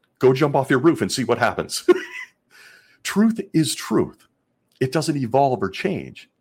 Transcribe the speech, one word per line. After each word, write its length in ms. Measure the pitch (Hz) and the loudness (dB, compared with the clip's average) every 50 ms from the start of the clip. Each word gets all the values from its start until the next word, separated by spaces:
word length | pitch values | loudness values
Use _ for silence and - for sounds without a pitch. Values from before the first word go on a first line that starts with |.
| _ _ _ - | _ _ _ 2
Go 140 | - 127 | 4 4
jump 240 | 131 135 156 139 135 | 4 4 2 0 2
off 140 | 151 131 - | 0 0 2
your 80 | 143 127 | 2 4
roof 240 | 135 170 147 - | 4 4 2 2
and 100 | - - | 0 -4
see 120 | - - 120 | -2 -4 0
what 140 | - 120 117 | 0 0 2
happens. 480 | 120 107 90 - - - - - - - 349 370 - - - - - - _ _ | 2 0 0 -2 -6 -6 -8 -4 4 4 4 4 4 -10 -16 -16 -18 -18 _ _
<laughs> 600 | _ _ _ - - - - - _ _ _ _ | _ _ _ -20 -20 -20 -20 -20 _ _ _ _
Truth 380 | - - - 196 220 226 220 - - - | -10 -4 0 2 2 2 0 -2 -6 -2
is 220 | - 165 151 - - | 0 0 0 0 -4
truth. 520 | - - - 220 160 - - - _ _ _ _ _ _ _ _ _ _ _ _ - | -8 -6 -2 -2 -2 -2 -2 -6 _ _ _ _ _ _ _ _ _ _ _ _ -6
It 120 | 131 131 | -6 -2
doesn't 240 | - 165 147 165 151 | -2 -4 -2 -2 -4
evolve 460 | 143 131 110 135 135 143 135 127 101 | -4 -4 0 0 2 2 2 0 -2
or 60 | 98 92 | -4 -6
change. 640 | - - - 190 180 107 65 64 - - - _ _ _ | -6 -6 -6 -6 -6 -6 -8 -12 -16 -20 -20 _ _ _